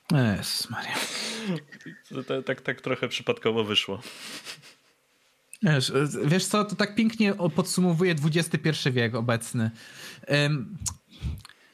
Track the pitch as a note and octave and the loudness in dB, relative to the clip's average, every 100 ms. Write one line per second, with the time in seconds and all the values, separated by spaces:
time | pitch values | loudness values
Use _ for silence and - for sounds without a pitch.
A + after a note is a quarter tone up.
0 | _ D3+ A#2+ F#2 - - - - - - | _ 4 4 2 -2 -6 -6 -8 -6 -6
1 | - - A3 A3+ A3 D#3+ C#3+ - D#3 E3+ | -6 -6 -6 -6 -4 -6 -8 -18 -18 -18
2 | - C#3 B2+ C3+ C3 C3 - B2+ - B2+ | -14 -12 -6 -6 -4 -6 -4 -6 -4 -2
3 | B2 - - A#2 A#2 A2+ G#2 G#2 - G2 | -2 -4 -2 0 2 2 2 0 0 -6
4 | - - - - - - - - _ _ | -10 -14 -14 -14 -14 -16 -18 -20 _ _
5 | _ _ _ _ _ - E3+ C#3+ C3 C3+ | _ _ _ _ _ -2 2 4 4 2
6 | D3 A#2 C#3+ F#3 F#3 G#3 G#3 F#3 G#3 - | 0 0 2 2 2 0 0 0 0 2
7 | A3+ - G#3 G3+ F3 D#3+ F3 - F3+ E3 | 0 4 2 2 0 0 0 2 4 4
8 | F#3 D#3+ D#3 D#3+ D#3+ E3 D#3+ D3+ D3 B2 | 4 4 2 2 0 0 0 0 2 2
9 | A#2 A#2 A#2 A#2 - B2 A2 A2 - - | 2 0 0 0 0 -2 -2 -2 -18 -18
10 | - - - C#3+ D3 D3+ A2 F3 - - | -18 -18 0 2 2 0 -4 -8 -8 -8
11 | _ - - - - - _ | _ -10 -8 -8 -12 -20 _